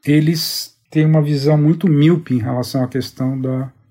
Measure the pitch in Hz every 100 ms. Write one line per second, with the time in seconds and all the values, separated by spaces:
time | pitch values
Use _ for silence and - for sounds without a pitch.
0 | - 151 156 165 - - - _ _ 156
1 | 156 156 147 147 139 151 147 165 190 147
2 | 151 170 - 127 117 123 123 135 127 131
3 | 127 - 131 135 131 131 131 _ _